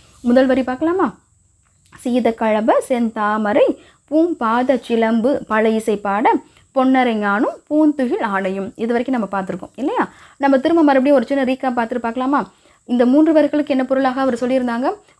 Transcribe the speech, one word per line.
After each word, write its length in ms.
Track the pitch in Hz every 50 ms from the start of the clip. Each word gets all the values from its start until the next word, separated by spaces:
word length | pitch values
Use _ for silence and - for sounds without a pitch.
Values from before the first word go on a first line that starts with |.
| _ _ _ _
முதல் 260 | - 240 240 262 269
வரி 160 | 254 254 269
பார்க்கலாமா? 540 | 254 254 254 - 311 330 359 392 339 214 - - _ _ _ _ _ _ _ _ _ _ _ _ _ _ - -
"சீத 360 | - 254 240 254 226 233 226 -
கழப 340 | 226 220 214 214 214 269 440 571 - -
செந்தாமரை 880 | 262 233 240 220 - 220 208 208 214 220 208 202 214 - 523 427 - - - _ _ _ _ -
பூம்பாத 680 | 285 311 330 349 320 - 240 220 226 247 254 262 262 233
சிலம்பு 640 | - - 233 226 226 220 233 226 214 269 285 - -
பல 220 | - 214 220 214 220
இசை 280 | 220 220 220 233 208
பாட 360 | 202 202 202 196 208 269 415 440 - - _ _ _ _ _ -
பொன்னரை 400 | 262 254 262 262 262 247 240 226
ஞானும் 400 | 208 208 202 202 214 277 523 659 - _ -
பூந்துகில் 520 | 294 302 311 302 294 285 254 240 330 427
ஆடையும்." 500 | 269 214 196 190 196 190 190 196 190 - -
இது 180 | - 226 226 240
வரைக்கும் 240 | 240 247 277 262 233
நம்ம 220 | 202 190 202 196
பார்த்துருக்கோம் 300 | 190 185 175 185 - - _
இல்லையா? 340 | - 247 330 494 466 - - - - - - _
நம்ம 220 | - 269 277 269 262
திரும்ப 240 | 269 320 339 330
மறுபடியும் 360 | 311 285 269 262 254 294 285 254
ஒரு 80 | 226
சின்ன 180 | - 277 277 269
ரீகேப் 340 | 247 262 - - 262 240 247
பார்த்துட்டு 200 | 226 226 247 247
பார்க்கலாமா? 520 | 233 226 226 254 254 269 294 262 165 - _ _ _ _ _ _ _
இந்த 220 | - 247 240 240
மூன்று 260 | 247 262 302 311 330
வரிகளுக்கு 340 | 311 311 294 294 294 294 294
என்ன 180 | 302 277 262 262
பொருளாக 360 | 262 269 269 269 254 247 269
அவர் 140 | 269 262 240
சொல்லியிருந்தாங்க? 600 | 240 254 247 262 262 247 240 233 233 262 330 427 - _ _ _ _